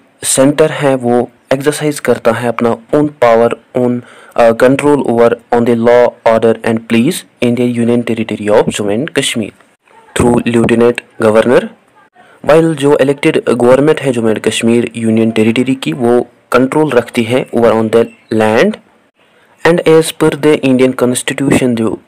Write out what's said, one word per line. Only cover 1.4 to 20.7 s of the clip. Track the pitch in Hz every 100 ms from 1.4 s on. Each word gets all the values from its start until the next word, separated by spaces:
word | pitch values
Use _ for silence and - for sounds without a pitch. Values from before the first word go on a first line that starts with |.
| _
एक्सरसाइज | 135 143 147 151 147
करता | - 117 117
है | 117 123
अपना | 117 117 113 -
own | 151 147 -
power, | 120 117 117 - _ 127
own, | 123 123 - - - -
uh, | 117 113
control | 127 135 147 143 -
over | 117 117 117 _
on | 120 120
the | 117 117
law, | 120 120 - 117
order | 113 113 110 113
and | 113 -
police | 113 131 185 - _
in | 120 120
the | 123 120
union | 117 120 120
territory | 113 110 104 104 110
of | 160 -
Jammu | 104 107
and | 151 -
Kashmir | 135 117 98 - _ _ _ - _ -
through | 120 120 117
lieutenant | 117 113 117 117 120 - -
governor। | 110 107 113 147 220 - _ _ _ _ - _ -
While | 156 165
जो | 151 143 147
इलेक्टेड | 135 139 160 139 -
गवर्नमेंट | 120 123 131 147 151
है | 139
जम्मू | 120 113
and | 107 -
कश्मीर | - 113 120 110 117
यूनियन | 113 110 113
टेरिटरी | 113 110 117 127
की, | 135 147
वो | 156 120 123 - _ _
कंट्रोल | 123 131 156 156
रखती | 123 - 120
है | 113 127 -
over | 117 117
on | 110 110
the | 117 120 - _ 110
land | 107 113 190 214 _ _ _ _ _ _ _ _ 160
and | 170 165
as | 160 160 -
per | 156 151 151
the | 151
Indian | 135